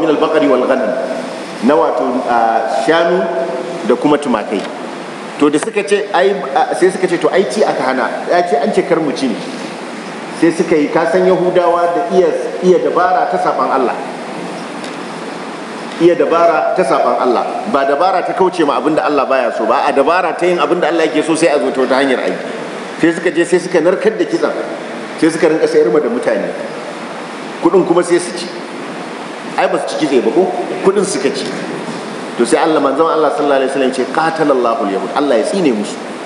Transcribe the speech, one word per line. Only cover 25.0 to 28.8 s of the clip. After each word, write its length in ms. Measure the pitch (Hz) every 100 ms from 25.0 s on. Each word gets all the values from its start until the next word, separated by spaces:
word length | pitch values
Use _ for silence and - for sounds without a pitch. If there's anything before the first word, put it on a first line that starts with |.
| - -
sai 80 | 160
suka 240 | 175 175
rinka 160 | 156 -
sayar 240 | 151 151
ma 80 | 151
da 80 | 220
mutane. 480 | 240 175 110 - - - - - - - - - - - - 165
Kuɗin 160 | 190
kuma 160 | 160 175 175
sai 160 | 175
su 80 | -
ci. 160 | - - - - -